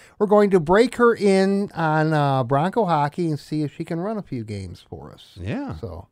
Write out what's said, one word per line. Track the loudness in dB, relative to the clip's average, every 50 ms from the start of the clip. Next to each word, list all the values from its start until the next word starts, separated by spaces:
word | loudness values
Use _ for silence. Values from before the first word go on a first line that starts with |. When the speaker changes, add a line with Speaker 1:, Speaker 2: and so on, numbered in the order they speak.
| -20 -14 _ -2
Speaker 1:
we're | 0
going | 4 4 4 4 6
to | 4 2
break | 4 4 4 4 4 4 2
her | 2 2 2 4
in | 4 2 2 4 4 4 2 0 0 -2 -4 -6
on, | -4 -2 0 0 2 2 2 2
uh, | 2 2 2 0 0 0
Bronco | 0 0 0 0 0 0 -2 0
hockey | 0 0 0 0 -2 -2 -4 -4 -4
and | -4 -4
see | -6 -6 -6 -4 -4
if | -6 -6
she | -10 -10
can | -8 -6 -6
run | -6 -6 -6
a | -8 -10
few | -10 -10 -10 -8
games | -8 -10 -10 -10 -12 -14 -16 -18 -18
for | -18 -16 -16 -18 -20
us. | -20 -20 _ -16 -12
Speaker 2:
Yeah. | -8 -8 -6 -6 -6 -8 -10
Speaker 1:
So, | -10 -12 -12 -12 -14 -16 _